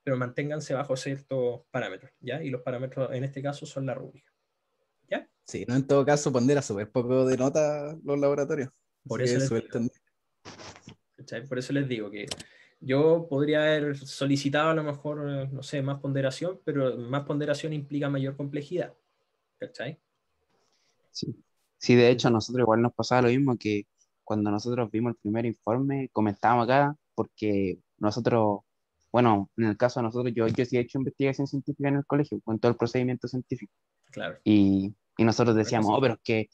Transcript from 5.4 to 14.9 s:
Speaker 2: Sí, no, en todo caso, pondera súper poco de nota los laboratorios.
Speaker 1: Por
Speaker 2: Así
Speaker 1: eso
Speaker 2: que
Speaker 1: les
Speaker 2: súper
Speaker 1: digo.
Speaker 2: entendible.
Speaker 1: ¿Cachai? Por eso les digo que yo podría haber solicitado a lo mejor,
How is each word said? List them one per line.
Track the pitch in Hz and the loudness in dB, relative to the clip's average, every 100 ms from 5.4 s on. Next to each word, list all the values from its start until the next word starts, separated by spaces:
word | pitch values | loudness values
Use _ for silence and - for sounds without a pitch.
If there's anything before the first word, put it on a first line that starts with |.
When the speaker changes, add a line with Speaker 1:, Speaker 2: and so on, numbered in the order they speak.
Speaker 2:
Sí, | - - 98 | -12 -10 0
no, | |
en | 127 | 0
todo | 135 139 | 4 4
caso, | 135 147 151 | 4 2 2
pondera | 127 123 143 | 2 4 2
súper | - 101 - | 0 -6 -2
poco | 131 120 127 | -2 0 2
de | 131 127 | 2 2
nota | 131 147 151 147 147 160 | 2 2 0 -2 -8 -10
los | 139 143 | -4 0
laboratorios. | 143 143 139 151 131 _ _ _ 131 | 2 2 -2 -4 -6 _ _ _ -8
Speaker 1:
Por | 113 | -2
Speaker 2:
Así | 123 | 0
Speaker 1:
eso | |
Speaker 2:
que | 123 | 2
Speaker 1:
les | 131 | 0
Speaker 2:
súper | 113 | -2
Speaker 1:
digo. | - 123 | -2 -4
Speaker 2:
entendible. | 117 _ _ _ _ _ - - - - - - _ - | -4 _ _ _ _ _ -20 -20 -20 -20 -20 -20 _ -20
Speaker 1:
¿Cachai? | 131 113 135 | -12 -12 -6
Por | 127 | -8
eso | 127 | -2
les | 139 135 | -2 -2
digo | 117 104 | -4 -6
que | 104 107 - - _ _ _ | -10 -10 -12 -16 _ _ _
yo | 131 135 156 165 165 | -2 2 4 4 0
podría | 139 147 151 | 0 2 2
haber | 151 156 147 139 | 2 2 0 -4
solicitado | - - 139 139 139 147 160 | -10 -4 0 0 0 2 2
a | |
lo | 160 | 0
mejor, | 151 | -2